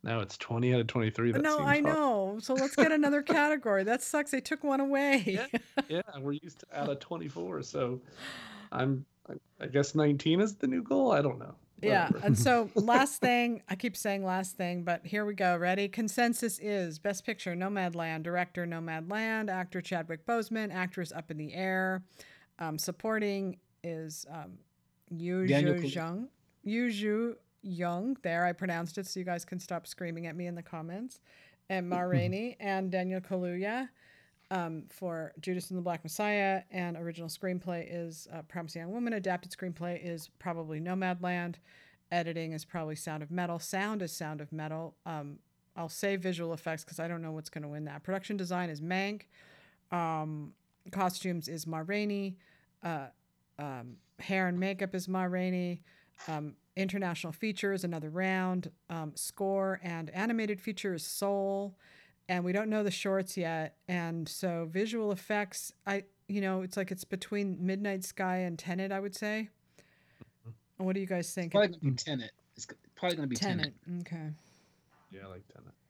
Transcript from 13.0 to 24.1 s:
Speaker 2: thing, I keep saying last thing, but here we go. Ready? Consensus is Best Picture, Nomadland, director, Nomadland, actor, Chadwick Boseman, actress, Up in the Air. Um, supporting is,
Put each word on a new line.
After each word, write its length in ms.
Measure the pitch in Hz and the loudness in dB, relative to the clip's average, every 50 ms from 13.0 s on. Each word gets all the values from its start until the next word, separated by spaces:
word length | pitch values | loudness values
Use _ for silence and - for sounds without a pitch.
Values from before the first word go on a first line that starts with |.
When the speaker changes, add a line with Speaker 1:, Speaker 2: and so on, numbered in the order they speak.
| 269 277 - - - | 6 6 2 2 4
Speaker 2:
thing, 400 | 254 247 240 240 240 233 214 - - | 4 6 6 4 2 0 -2 -2 -6
I 40 | 190 | -4
keep 220 | 190 - 240 185 | -2 -2 -2 -2
saying 260 | - - 214 196 196 196 | 0 -2 0 0 0 0
last 320 | 185 185 185 190 185 - - | 0 0 0 0 -4 -4 -2
thing, 240 | 185 175 180 180 175 | -2 0 0 -2 0
but 240 | 170 170 160 - | 0 0 -2 -2
here 180 | 165 - 208 214 | -2 0 0 0
we 80 | 208 208 | 0 0
go. 240 | 190 202 180 175 | 4 4 4 4
Ready? 320 | 170 170 180 185 196 202 196 | 6 4 4 4 4 2 0
Consensus 680 | 196 - 226 214 - - 240 233 233 - - 226 220 - | 0 0 0 0 4 4 4 4 4 2 0 -2 -2 -2
is 400 | - 208 208 196 185 170 156 156 | -2 0 0 2 0 0 -4 -2
Best 260 | - 202 202 196 - | -2 -2 -2 -2 -2
Picture, 300 | - 220 - - 185 175 | -4 -6 -4 -4 -4 -2
Nomadland, 680 | 175 185 196 202 196 185 180 170 170 165 165 160 160 156 | -2 -2 0 0 0 0 0 0 -2 -2 -2 -2 -2 -2
director, 440 | 170 175 180 180 180 - - 175 | 0 0 0 0 0 -2 -4 -4
Nomadland, 800 | 170 170 165 165 165 160 160 165 170 202 214 220 220 220 220 220 202 | -2 -2 -4 -4 -4 -4 -6 -4 -2 -2 0 0 2 0 0 0 0
actor, 320 | 185 185 185 185 - 185 | 0 -2 -2 -2 -4 -6
Chadwick 460 | 175 - 190 175 160 165 165 156 - | -4 -2 -2 -2 -2 -2 -6 -6 0
Boseman, 440 | - 233 233 220 220 226 220 214 208 | 0 2 2 2 0 -2 -2 -2 -2
actress, 400 | 170 185 180 185 185 - 180 156 | 0 -2 -2 -2 -2 -4 -4 -4
Up 200 | - - 160 - | -4 -10 -8 -8
in 80 | 165 151 | -6 -6
the 160 | 151 151 - | -6 -6 -4
Air. 480 | 175 190 190 190 185 185 185 190 185 185 _ _ - - - - - - _ _ - | -2 0 2 2 2 2 2 0 0 -4 _ _ -20 -20 -20 -20 -20 -20 _ _ -6
Um, 180 | 170 160 156 | -4 -2 -2
supporting 800 | 156 - - 175 - - 220 220 220 214 208 196 196 196 190 180 185 _ _ _ _ - | -2 -2 -4 -4 -2 0 0 2 2 2 2 2 0 0 -2 -4 -6 _ _ _ _ -8
is, 440 | 170 165 160 160 156 | -6 -6 -4 -6 -8